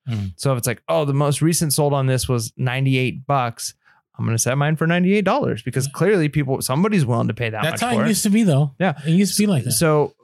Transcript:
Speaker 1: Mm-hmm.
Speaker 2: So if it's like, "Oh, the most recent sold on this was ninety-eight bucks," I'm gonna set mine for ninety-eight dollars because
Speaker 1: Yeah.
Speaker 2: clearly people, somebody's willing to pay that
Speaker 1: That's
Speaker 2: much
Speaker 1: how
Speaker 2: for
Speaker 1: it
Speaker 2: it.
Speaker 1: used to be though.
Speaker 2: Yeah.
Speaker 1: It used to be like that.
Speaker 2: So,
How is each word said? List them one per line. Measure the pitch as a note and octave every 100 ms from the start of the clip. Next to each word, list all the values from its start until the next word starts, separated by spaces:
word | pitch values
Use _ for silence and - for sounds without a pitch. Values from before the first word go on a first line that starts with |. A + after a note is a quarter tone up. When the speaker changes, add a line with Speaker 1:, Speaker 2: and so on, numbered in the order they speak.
| C3+
Speaker 1:
Mm-hmm. | A2 G2 -
Speaker 2:
So | C#3+
if | B2
it's | A#2+
like, | A2+ -
"Oh, | E3
the | C#3
most | C#3 D3 C#3
recent | D#3 E3+ D#3+
sold | D3 D3
on | C#3+ C3
this | B2+ -
was | B2 A2 -
ninety-eight | C3 C3 C3+ C3 B2+ C3 C3
bucks," | C#3 A#2+ - - - _ _ _ -
I'm |
gonna | A#2 A2+
set | A#2+ C#3
mine | D3 D#3+
for | D#3+
ninety-eight | F3 F3+ G#3
dollars | F#3+ C4+ C3 G#2+
because | B2+ C3 C#3
Speaker 1:
Yeah. |
Speaker 2:
clearly | - F3 G3+ D3+
people, | D3+ C3 C3
somebody's | - C#3 G#3 G3+
willing | A#2+ A#2 A#2
to |
pay | A2 A#2
that | G#2+
Speaker 1:
That's | D#3+ -
Speaker 2:
much | A#3+
Speaker 1:
how | A3+
Speaker 2:
for |
Speaker 1:
it | A3+
Speaker 2:
it. |
Speaker 1:
used | G3
to | G#3+
be | G#3
though. | G#3 C#3 D3 -
Speaker 2:
Yeah. | F3+ D3
Speaker 1:
It | D#3
used | E3+ G3+ -
to |
be | G#3
like | D#3
that. | A#2+
Speaker 2:
So, | A2 D#3+ D3+ C#3+ _